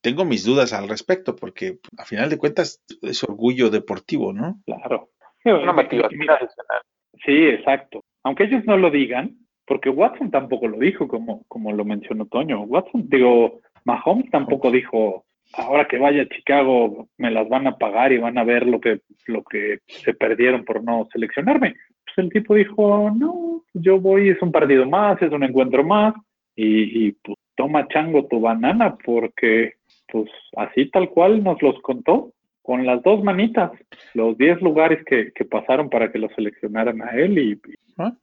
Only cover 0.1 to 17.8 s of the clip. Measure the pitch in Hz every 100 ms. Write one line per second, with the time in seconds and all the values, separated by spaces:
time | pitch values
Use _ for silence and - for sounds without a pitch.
0.1 | 143 185 113 98 135 127 104 101 110 -
1.1 | 185 185 - 95 - - - - - -
2.1 | 107 139 147 151 147 165 - _ - -
3.1 | - 123 101 117 127 117 104 - 95 -
4.1 | 151 101 98 151 202 - 113 127 117 -
5.1 | _ _ _ 240 185 175 170 - - -
6.1 | 147 151 151 - - - 110 _ _ _
7.1 | _ - 143 160 113 - 139 - 110 _
8.1 | _ 131 139 208 254 214 196 180 147 123
9.1 | 123 196 - _ _ _ 139 135 135 214
10.1 | - 240 143 131 127 113 107 151 190 139
11.1 | 117 117 107 _ 120 107 104 104 104 -
12.1 | 110 104 127 156 110 104 143 185 240 -
13.1 | 139 123 120 117 - _ _ - 120 -
14.1 | 214 262 - 139 139 127 123 123 113 107
15.1 | 92 _ _ _ - 113 143 143 123 139
16.1 | 143 131 - - 139 131 123 113 104 -
17.1 | _ 123 110 110 131 135 -